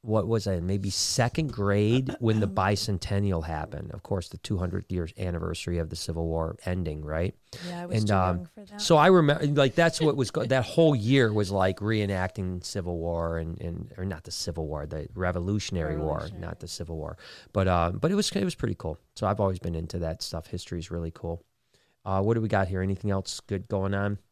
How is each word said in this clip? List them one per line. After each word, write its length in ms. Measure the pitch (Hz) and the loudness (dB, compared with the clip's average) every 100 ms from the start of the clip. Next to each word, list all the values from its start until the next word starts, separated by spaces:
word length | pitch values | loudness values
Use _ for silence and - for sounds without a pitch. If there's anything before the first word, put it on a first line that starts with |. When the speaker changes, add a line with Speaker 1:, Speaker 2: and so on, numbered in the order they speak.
Speaker 1:
what 220 | 113 107 98 | 2 0 2
was 220 | 113 101 | 0 2
I, 140 | 92 | 0
maybe 280 | 85 98 98 | 0 0 -2
second 600 | - - - 120 - 156 | -2 -2 2 2 2 -2
grade 640 | 113 101 101 104 123 131 - | 0 2 4 4 4 0 0
when 200 | 117 110 | 2 2
the 80 | 101 | 2
Speaker 2:
<clears throat> 140 | 98 | 2
Speaker 1:
bicentennial 800 | 95 101 - 95 - 98 101 90 | 2 2 0 -4 -2 0 2 0
happened. 480 | 82 80 80 76 76 | -2 -6 -6 -8 -10
Of 120 | 104 | -12
course, 260 | - 98 87 | -4 -4 -4
the 80 | - | -12
two 200 | - 98 | -4 -2
hundredth 320 | 90 92 - | 0 -4 -4
year 200 | 90 85 - | -4 -4 -4
anniversary 640 | 92 85 85 85 - 87 | -4 -2 -4 -4 -2 -2
of 100 | 80 | -2
the 80 | - | -6
Civil 300 | - 82 82 | -6 -2 -2
War 280 | 80 80 - - | 0 -2 -4 -4
ending, 380 | 90 82 76 | -2 -2 -6
right? 320 | 76 78 90 - _ - 175 | -4 -2 -2 -4 _ -14 -10
Speaker 2:
Yeah, 140 | 175 | -10
I 40 | 175 | -4
was 100 | 110 | 0
Speaker 1:
And, 100 | 107 | 2
Speaker 2:
too 60 | |
Speaker 1:
um, 240 | 98 92 90 | 4 4 2
Speaker 2:
young 80 | 90 - | -4 -16
for 80 | - | -18
that. 160 | - | -6
Speaker 1:
so 140 | - 160 | 4 6
I 120 | 160 | 8
remember, 380 | 185 147 147 151 | 8 6 4 2
like, 280 | 143 135 - | 4 4 4
that's 240 | 170 - | 2 4
what 160 | 156 139 | 2 2
was, 160 | 120 | 0
go-, 140 | - 117 | -2 2
that 180 | 131 | 2
whole 320 | 117 - 160 139 | 2 6 6 6
year 380 | 104 135 113 | 4 6 6
was, 180 | 107 98 | 4 2
like, 280 | 98 92 95 | 2 2 2
reenacting 840 | 101 110 101 98 92 - 92 90 | 0 0 0 0 -2 -2 -4 -4
Civil 340 | - 101 87 85 | -6 -6 -4 -4
War 380 | 82 85 82 82 | -2 -2 -2 -2
and, 220 | 80 85 | -4 -6
and, 320 | 85 82 80 - | -8 -8 -10 -8
or 80 | 92 | -6
not 180 | 80 | -6
the 80 | - | -10
Civil 340 | - - 82 78 | -8 -6 -6 -4
War, 180 | 76 73 | -6 -6
the 240 | 78 73 | -8 -8
Revolutionary 840 | - 90 90 87 104 - 92 78 78 | -4 -2 0 -2 -2 -2 -4 -2 -2
War, 160 | 78 73 | -2 -2
Speaker 2:
Revolutionary. 220 | 76 85 | -4 -8
Speaker 1:
not 180 | 82 82 | -10 -10
the 80 | - | -12
Civil 260 | - 82 80 | -12 -8 -8
War. 220 | 76 80 - - - | -8 -12 -18 -20 -4
But, 160 | 101 92 | 2 4
uh, 240 | 87 85 | 4 2
but 160 | 98 165 | 2 0
it 60 | 202 | 2
was, 160 | 208 | 0
it 140 | 196 190 | 0 -2
was 100 | - | -2
pretty 200 | 113 101 | -4 -4
cool. 200 | 82 76 _ - | -6 -8 _ -2
So 120 | 101 | 0
I've 140 | 104 | 2
always 180 | 101 92 | 2 0
been 160 | 87 82 | -4 -4
into 240 | 82 90 | -4 -4
that 220 | 82 80 | -4 -4
stuff. 260 | - 85 - | -8 -8 -8
History 320 | 87 - 87 | -10 -8 -8
is 100 | 82 | -6
really 220 | 85 82 | -6 -6
cool. 320 | - 85 85 _ _ _ _ _ _ - | -6 -8 -8 _ _ _ _ _ _ -2
Uh, 160 | 95 | 0
what 140 | 101 117 | 2 2
do 40 | |
we 60 | 110 | 2
got 220 | 101 92 | 2 2
here? 120 | 95 | 0
Anything 300 | 95 95 107 | 0 0 0
else 300 | 95 95 - | -2 -4 -10
good 260 | - 98 - | -6 -6 -2
going 260 | 101 98 | -2 0
on? 260 | 98 101 101 _ | 0 -2 -4 _